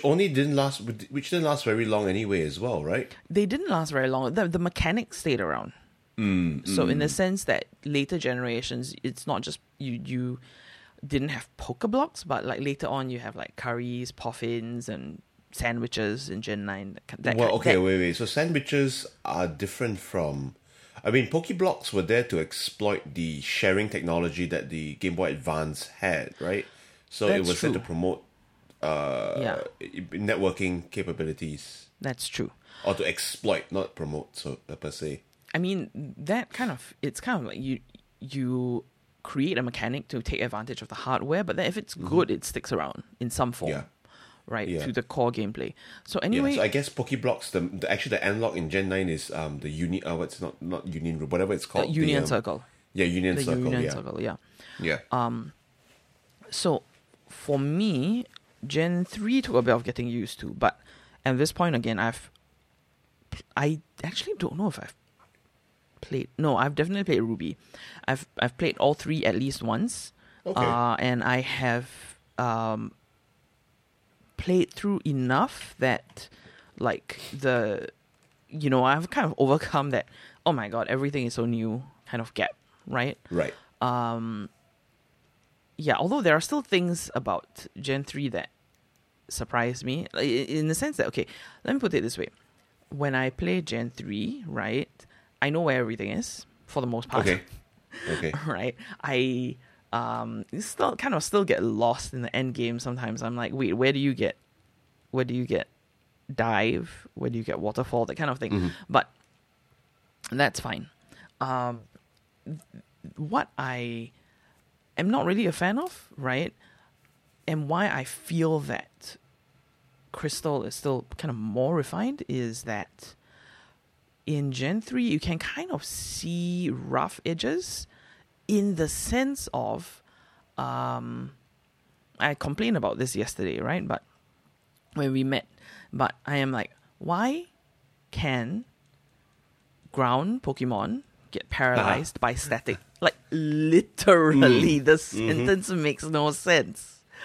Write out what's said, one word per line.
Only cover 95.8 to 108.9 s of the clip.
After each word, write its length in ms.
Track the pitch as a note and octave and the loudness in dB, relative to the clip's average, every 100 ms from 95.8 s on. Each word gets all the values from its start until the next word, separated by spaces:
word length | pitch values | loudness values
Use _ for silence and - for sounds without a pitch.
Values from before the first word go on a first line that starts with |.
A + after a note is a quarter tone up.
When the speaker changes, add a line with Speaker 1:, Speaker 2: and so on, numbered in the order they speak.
Speaker 2:
everything 300 | A2+ A2+ G2+ | 0 -2 -4
is, 340 | D3+ B3 - - _ - | -4 -6 -10 -18 _ -8
for 140 | C#3+ | -4
the 60 | B2 | -2
most 220 | A#2 - | -2 -2
part. 180 | B2+ G2 | 2 4
Speaker 1:
Okay. 140 | F2+ - - - _ - - - | 2 -2 -20 -20 _ -20 -10 -6
Okay. 220 | - - C#3+ | -2 -2 -2
Speaker 2:
<laughs> 80 | D#3 | -4
Right? 300 | F#2 B2 B2 - - | -4 -4 -6 -14 -10
I, 540 | - B2+ C3 B2 B2 B2+ - _ - | -2 2 2 0 -4 -8 -16 _ -6
um, 520 | A#2 A#2 A#2 A#2 A2 - - | -4 -2 -4 -6 -8 -8 -8
still, 380 | G#3+ - - - | -8 -2 -2 0
kind 180 | C#4 | -2
of 80 | E3+ | -2
still 200 | - G#3 | 2 2
get 180 | F#3+ - | 4 2
lost 500 | A2+ A2 A#2 - - | 2 4 2 2 -4
in 100 | B2+ | -6
the 120 | A#2+ | -4
end 200 | A#2+ C3 | -2 -2
game 240 | B2 A#2 A#2 | -2 -2 -2
sometimes. 420 | B2 B2 A2+ A2+ | -4 -4 -6 -4
I'm 140 | A#2 A#2+ | -4 -4
like, 160 | A2+ | -4
"Wait, 200 | C3+ A2 | 0 2
where 180 | G#2+ C3 | 4 4
do 60 | C#3 | 4
you 120 | C#3 | 2
get, 220 | A#2 G#2 - _ _ _ _ _ _ _ | 2 -2 -2 _ _ _ _ _ _ _
where 120 | C3 | -2
do 100 | B2+ | 0
you 100 | B2 A#2+ | 0 0
get 220 | F#2 - _ _ _ _ _ - | 0 -2 _ _ _ _ _ -8
dive? 720 | C3 A2+ G#2 A2+ - E3+ - - | 0 2 4 4 2 -2 -12 -14
Where 160 | - B2+ | -4 -2
do 80 | A#2 | -2
you 60 | |
get 160 | G#2+ - | -4 -2
waterfall?" 440 | G#2 - - A#2+ A#2 | -2 -2 0 0 0
That 100 | - | 0
kind 120 | D3 | -2
of 100 | C3 | -2
thing. 100 | A#2 | 0
Speaker 1:
Mm-hmm. 160 | G2+ F2+ - - | 2 0 -2 2